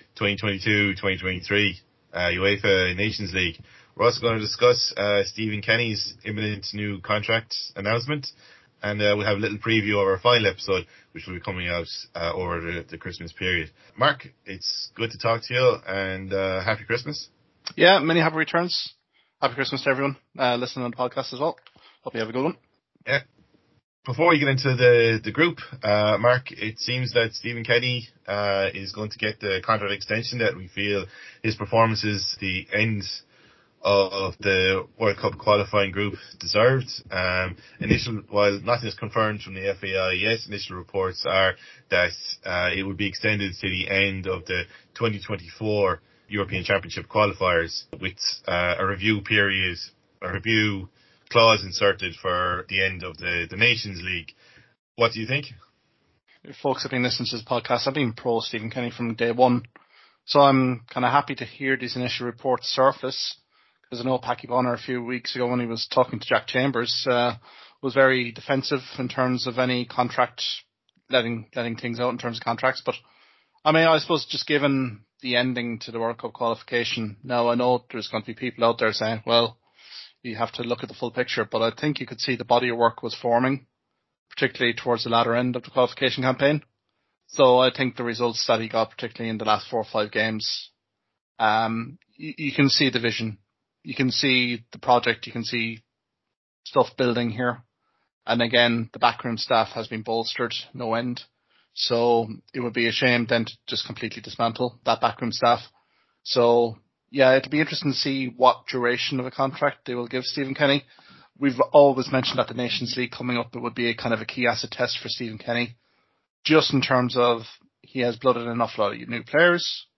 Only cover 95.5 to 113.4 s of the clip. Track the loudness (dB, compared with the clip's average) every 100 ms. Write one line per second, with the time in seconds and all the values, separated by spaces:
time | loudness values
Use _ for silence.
95.5 | -4 -4 -8 _ _ _ _ _ _ _
96.5 | _ 0 2 2 2 0 0 -2 -2 -2
97.5 | -4 -10 _ _ _ _ _ -2 0 2
98.5 | 4 4 2 -4 0 2 2 -4 -6 0
99.5 | 2 0 -4 -8 -8 -4 -4 -4 -4 -4
100.5 | -6 -12 -8 -4 -2 -2 -6 -12 _ _
101.5 | _ _ -6 0 2 4 4 2 -6 _
102.5 | -6 -4 0 0 2 4 4 2 0 0
103.5 | -8 -8 -6 -6 -8 -10 -10 -10 -2 -2
104.5 | 0 -4 -2 -2 2 2 0 -6 2 4
105.5 | 4 0 _ _ _ _ _ -2 4 6
106.5 | 6 2 -2 _ _ _ 4 6 6 4
107.5 | 0 0 -2 -2 -2 -2 -4 -6 2 2
108.5 | 2 -2 -2 0 -2 -2 -4 -4 -2 -4
109.5 | 0 -2 -2 -6 -8 -4 -6 -4 -4 -4
110.5 | 0 2 2 -2 _ -20 -20 _ -4 0
111.5 | 2 6 8 8 6 0 0 0 0 -2
112.5 | -4 -4 -4 -4 -4 -6 -6 -4 -4